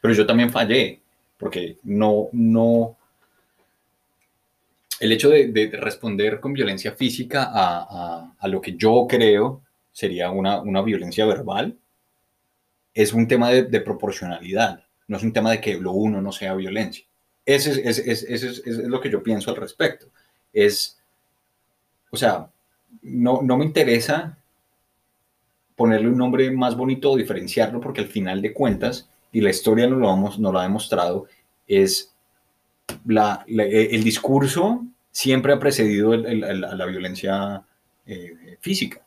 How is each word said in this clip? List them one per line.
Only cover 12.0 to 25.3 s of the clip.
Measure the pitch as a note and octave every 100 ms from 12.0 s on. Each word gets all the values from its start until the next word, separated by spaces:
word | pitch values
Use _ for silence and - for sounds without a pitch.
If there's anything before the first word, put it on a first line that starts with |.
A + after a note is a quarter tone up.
| _ _ _ _ _ _ _ _ _
es | - G#2
un | A2+ A2+
tema | B2 A#2+
de, | B2+
de | B2+ A2+
proporcionalidad, | - G2 G2+ G2 F2+ E2+ F2 F#2+ - F2+ _ _ _
no | G#2
es |
un | A2+
tema | A2 A2
de | A2+
que | G#2+ F#2
lo | F#2
uno | F#2+ G#2+ G2+
no | G2
sea | F#2+ F#2+
violencia. | F#2+ F#2 G#2 F#2+ - _ _ _ _
Ese | - C#3 C#3+
es, | C3
es, | A#2+ A2+
es, | B2 A2+
ese | - A#2+ B2
es, | - B2
es | A#2
lo | A#2+ B2+
que | C#3
yo | G#2+
pienso | - G#2+ G2
al | G2
respecto. | - - E3 - _ _ _ _ _
Es, | G#2+ G#2 G2+ - _ _ _ _ _ _ _ _ _ _ _ _
o | -
sea, | A#2+ F2+ E2 _ _ _ _ -
no, | - B2+ A#2+ C3
no | C3+ B2+
me |
interesa | D#3 - C3 A#2 A#2 D3+ D#3+ - _ _ _ _ _ _ _ _ _